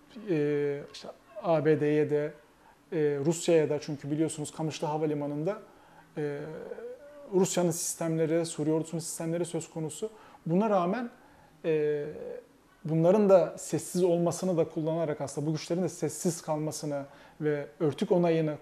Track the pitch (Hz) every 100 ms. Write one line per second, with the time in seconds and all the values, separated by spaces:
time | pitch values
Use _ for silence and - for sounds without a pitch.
0 | - 233 214 156 147 147 143 143 143 -
1 | - - - - 208 160 147 151 147 151
2 | 147 147 151 - - _ - _ _ 170
3 | 147 143 139 165 - 165 147 147 - 147
4 | 143 151 220 - - - 160 - 160 151
5 | 160 147 143 147 160 214 - - - -
6 | - - 147 143 156 160 - - 240 -
7 | - - - 185 190 - 175 160 - -
8 | 165 160 160 165 165 - 151 160 156 165
9 | 165 - 165 170 170 160 143 165 156 -
10 | 220 - - - - 175 220 196 175 226
11 | 240 - - - - - 170 156 151 147
12 | 151 - - - - _ _ _ 151 160
13 | 165 208 202 190 156 - - 156 - 180
14 | 180 170 170 165 185 165 156 - 156 160
15 | 160 151 135 - 147 156 - 170 170 -
16 | 151 - 180 165 - 151 156 147 156 143
17 | 139 - - - 151 147 139 - 160 135
18 | 202 180 175 165 156 147